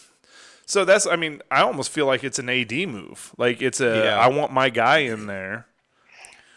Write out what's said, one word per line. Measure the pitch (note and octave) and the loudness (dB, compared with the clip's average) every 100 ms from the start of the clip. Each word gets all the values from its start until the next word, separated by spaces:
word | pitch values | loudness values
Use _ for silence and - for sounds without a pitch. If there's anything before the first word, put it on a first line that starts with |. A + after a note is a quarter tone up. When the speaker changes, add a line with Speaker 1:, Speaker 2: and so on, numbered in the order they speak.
| - _ _ - - _ - | -20 _ _ -20 -20 _ -4
Speaker 1:
So | G3 F3+ | 0 4
that's, | G3+ - | 4 4
I | E3+ | -2
mean, | D#3+ D3 - | -2 -8 -2
I | C3+ | 2
almost | G#3+ E3+ B2+ | 2 0 -6
feel | D#3 C#3 | -2 0
like | B2+ | 0
it's | B2+ C3 | -2 -6
an | B2 | -4
A | B2+ | -2
D | A2+ B2 F#3+ | -2 -4 -6
move. | G#2+ - - - - | -8 -14 -18 -14 -2
Like, | A#2+ A#2+ | 0 2
it's | C3 - | -2 0
a, | B2 A2 A2 | 0 2 2
Speaker 2:
Yeah. | G#2+ | 4
Speaker 1:
"I | B2 | 4
want | C#3+ D3 | 2 0
my | C3 C3 | 0 0
guy | A#2 A#2 D#3 | 2 4 4
in | C3 A2 G#2+ | 2 -4 -8
there" | G2 F#2+ G#2+ - _ _ _ _ - - - _ | -10 -8 -10 -14 _ _ _ _ -20 -20 -20 _